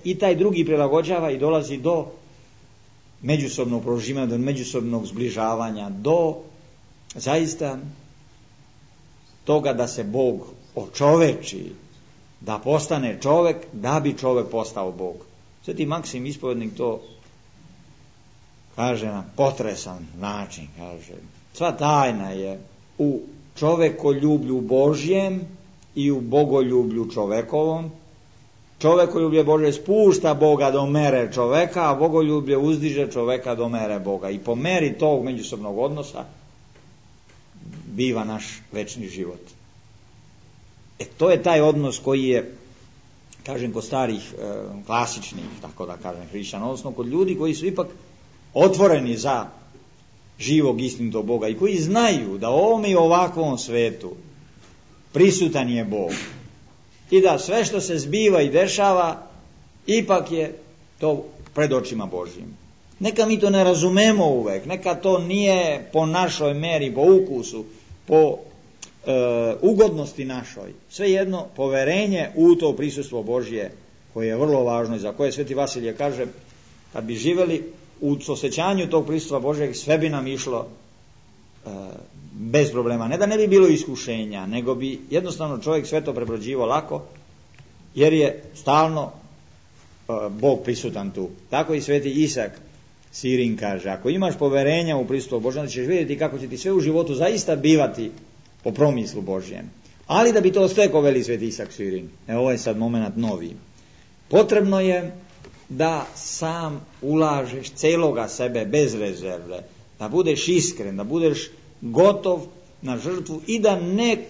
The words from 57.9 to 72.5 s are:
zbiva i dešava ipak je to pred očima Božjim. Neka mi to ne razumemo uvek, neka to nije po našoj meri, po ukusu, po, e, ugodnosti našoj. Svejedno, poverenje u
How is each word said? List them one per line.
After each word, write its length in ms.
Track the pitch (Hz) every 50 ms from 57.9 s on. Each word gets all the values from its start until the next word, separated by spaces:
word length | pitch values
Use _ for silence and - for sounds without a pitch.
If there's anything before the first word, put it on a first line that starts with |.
| 170 156
zbiva 440 | 135 143 151 214 220 208 196 170
i 80 | 143 143
dešava 800 | 127 165 190 190 190 208 202 202 190 185 175 165 165 - - - - - - - - - - - - - -
ipak 460 | - 202 226 - - 196 180 156 -
je 240 | 165 160 156 147 - - - - - - - - _ -
to 260 | - 156 151 139 - - - - - - -
pred 200 | 143 151 147 131
očima 320 | 127 - - 120 113 104
Božjim. 520 | 95 90 90 87 85 85 90 87 - - - - - - - - - - -
Neka 260 | 190 214 220 220 226
mi 140 | 220 220 208
to 100 | 202 202
ne 140 | 196 196 190
razumemo 640 | 180 180 160 160 185 185 196 214 220 214 208 185
uvek, 400 | 156 139 123 113 104 98 95 -
neka 300 | 139 180 190 - 185 170
to 240 | 165 - 190 185 180
nije 720 | 170 175 185 202 208 196 185 185 180 160 147 143 120 - -
po 120 | 156 160
našoj 480 | 156 160 180 185 170 151 - 156 147 143
meri, 400 | 147 151 170 165 156 143 135 113
po 60 | 127
ukusu, 640 | 143 175 190 185 185 - 143 123 110 - 117 113 107 - - - - - - - -
po, 320 | - - 160 160 147 - - - - - - - - - - - - _ _ -
e, 500 | - 135 127 123 123 120 117 117 117 110 -
ugodnosti 640 | - 190 226 196 220 208 - 156 147 143 - - 139
našoj. 480 | 131 131 127 120 - - 104 98 95 95 - - _
Svejedno, 560 | - - 202 202 190 190 190 185 185 175 156 - -
poverenje 760 | - 135 135 135 135 135 143 165 190 214 208 196 175 156 - -
u 200 | 151 165 175